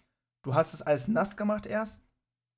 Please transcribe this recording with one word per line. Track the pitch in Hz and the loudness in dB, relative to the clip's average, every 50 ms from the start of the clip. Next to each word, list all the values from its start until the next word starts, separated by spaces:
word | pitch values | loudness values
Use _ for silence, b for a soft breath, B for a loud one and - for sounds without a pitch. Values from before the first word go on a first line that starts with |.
| b b b b _ _ _ _ - | b b b b _ _ _ _ -4
du | 135 127 | 0 2
hast | 156 160 - - | 2 2 2 0
es | 147 - | -6 0
alles | 156 147 135 127 202 | 2 2 2 2 0
nass | 220 160 190 202 - | 2 2 2 0 -2
gemacht | - 208 208 214 208 208 | -2 -2 0 0 -2 -2
erst | - 208 214 220 220 - - _ _ _ _ _ _ _ _ _ _ _ | -4 -4 -4 -4 -4 -8 -14 _ _ _ _ _ _ _ _ _ _ _